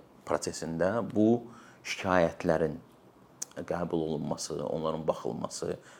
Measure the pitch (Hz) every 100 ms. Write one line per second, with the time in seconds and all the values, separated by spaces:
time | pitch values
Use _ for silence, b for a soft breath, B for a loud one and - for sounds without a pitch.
0 | - - - 76 - - 80 82 90 117
1 | 104 104 110 117 - B B B - -
2 | 98 92 82 - 87 80 80 73 - -
3 | - - - - - - - 85 85 82
4 | 80 76 76 76 - 76 71 80 80 80
5 | 78 - - 117 - - 90 90 B B